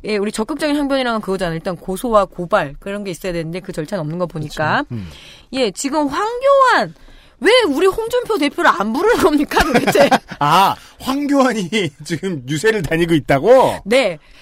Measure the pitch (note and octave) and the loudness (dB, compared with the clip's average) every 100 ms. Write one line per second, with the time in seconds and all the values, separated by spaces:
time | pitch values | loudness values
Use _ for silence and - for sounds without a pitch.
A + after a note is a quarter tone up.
0 | - G#3+ G#3 - A3 D4+ D#4 D4 C#4 C4+ | -6 -4 -2 -4 -6 -4 -2 -2 0 -2
1 | B3 A3 G3 F#3+ F3+ E3 G3 F3 - F#3+ | -2 -4 -4 -4 -4 -4 -6 -8 -8 -6
2 | B3 G#3+ F#3+ - F3 G#3 D3 C#3+ G3 G3+ | 0 2 2 -4 -2 -2 -2 -8 -10 -8
3 | G3+ E3 F#3+ E3+ D#3+ F3+ F#3 F3 D3+ G3+ | -8 -8 -6 -6 -6 -8 -10 -8 -6 -6
4 | D3+ E3+ F3+ D#3+ D3+ - D#3 G#3+ D4 A3 | -6 -4 -6 -6 -8 -4 -2 -2 -4 -8
5 | F3+ - - - - C4 A#3+ - C#4 D4+ | -10 -14 -20 -20 -10 -4 -2 -2 -4 -2
6 | C#4+ D#4 G#4+ A#4+ C5+ C#5 C5 F#4+ F3+ - | -2 -2 -4 0 2 4 4 2 0 -6
7 | - - - - C#4+ B4 G#4 C4+ F#4+ F#4+ | -20 -20 -20 -2 4 4 4 2 2 0
8 | A4+ B4 A#4+ G#4+ C#4+ - D#4 - G#3 A#3+ | -2 -2 -2 0 -2 0 2 2 0 0
9 | G#4 G4+ F4 D4 D4 F4 D#4+ A#3+ - - | 2 2 2 2 0 0 2 0 2 4
10 | C#4 C4 - - D3 E3+ F#3+ B2 - - | 4 2 -2 -4 2 4 4 0 -8 -12
11 | - C4+ C#4+ C#4 B3 A3 F3 A3 E3+ - | -6 -4 0 2 2 0 -2 -2 -2 -6
12 | D3+ E3 F#3+ E3 B2 D3+ A3 G#3+ C#3+ E3 | -8 -6 -4 -6 -6 -2 0 0 0 0
13 | E3+ E3 - C#3 E3+ B3+ E3+ F#2 G3 B3 | 2 2 2 2 6 6 4 0 0 0
14 | A3+ D#3+ _ - | 0 -4 _ -20